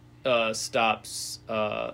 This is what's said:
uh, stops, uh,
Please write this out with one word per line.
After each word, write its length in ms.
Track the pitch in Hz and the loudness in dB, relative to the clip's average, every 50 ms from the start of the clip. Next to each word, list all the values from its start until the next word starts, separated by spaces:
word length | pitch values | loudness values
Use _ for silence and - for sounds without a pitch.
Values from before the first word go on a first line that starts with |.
| - - - - - | -20 -20 -20 -4 0
uh, 280 | 135 123 117 113 110 110 | 2 4 4 4 0 -2
stops, 880 | - - - - 123 113 110 107 110 - - - - - - - - - | -4 -6 -2 2 2 4 4 2 0 -4 -10 -10 -8 -8 -8 -10 -12 -8
uh, 440 | - 113 110 107 104 110 113 117 117 | -4 -2 0 0 0 0 -2 -4 -6